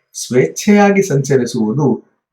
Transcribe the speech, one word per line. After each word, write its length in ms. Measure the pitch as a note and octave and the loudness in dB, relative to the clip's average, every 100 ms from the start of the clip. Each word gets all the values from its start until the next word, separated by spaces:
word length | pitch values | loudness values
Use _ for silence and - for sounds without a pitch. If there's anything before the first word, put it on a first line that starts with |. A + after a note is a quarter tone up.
| _ | _
ಸ್ವೇಚ್ಛೆಯಾಗಿ 880 | - - B2 - - - G#3 G3+ F#3+ | -16 -4 -2 -2 -2 2 4 4 2
ಸಂಚರಿಸುವುದು 880 | - C#3 C3+ C3+ A#2 A2+ G#2+ B2+ C#3+ A2+ - _ _ | 0 -2 0 -2 -2 -4 -4 -2 0 -2 -6 _ _